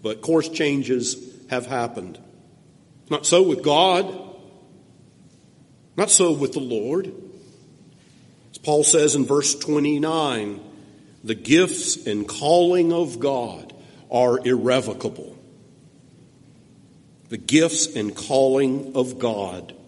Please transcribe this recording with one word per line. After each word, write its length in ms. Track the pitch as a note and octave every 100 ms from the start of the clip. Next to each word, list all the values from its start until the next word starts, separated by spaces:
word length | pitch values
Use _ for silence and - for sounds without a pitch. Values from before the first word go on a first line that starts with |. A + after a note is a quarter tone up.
But 200 | G#2+ G#2+
course 280 | - E3 D#3
changes 640 | - D3+ C#3 A#2+ B2+ B2 - - - -
have 180 | B2+ B2
happened. 500 | C3 A#2 A2+ F#2 D#2 - - - _ _ _ _ - -
Not 180 | D3 -
so 160 | E3+
with 180 | F#3+ C3+
God. 440 | D3+ D3 F#3 F3+ - - - - - - - - _ _ - _ - _ _ _ _ _ _ -
Not 140 | G#3
so 220 | - F3+
with 220 | C#3+ C3+
the 60 | D3+
Lord. 520 | B2+ A2+ A2 E3 F#3+ - - - - - - - - _ _ _ - _ _
As 60 | -
Paul 260 | - D3
says 320 | D3 E3 D3 C#3+
in 100 | B2+
verse 280 | C#3+ C#3+ -
twenty-nine, 1040 | - D3+ D3 D3 D#3 D#3+ D3+ A#2+ G#2 G2+ - - - - - -
"The 120 | G#2+ A2
gifts 600 | A2 D#3 F3+ - - - -
and 220 | G#2 G#2
calling 640 | - D3 F3 F3 F3+ E3
of 280 | E3+ E3 A#2+
God 520 | C3+ C3+ A#2 F2 - - - - -
are 280 | A#2+ B2 B2 B2
irrevocable." 880 | B2 A#2 B2+ A2+ G#2 - - - - - - - - - _ _ - - _ - - _ - - - _ _ _
The 80 | A2
gifts 480 | - D3 E3 D#3+ - -
and 200 | G#2 G2+
calling 800 | - C3+ C3+ C3+ C3+ C3+ C3+ B2+
of 240 | B2+ B2
God 540 | B2 G#2+ G2 F2+ F2 -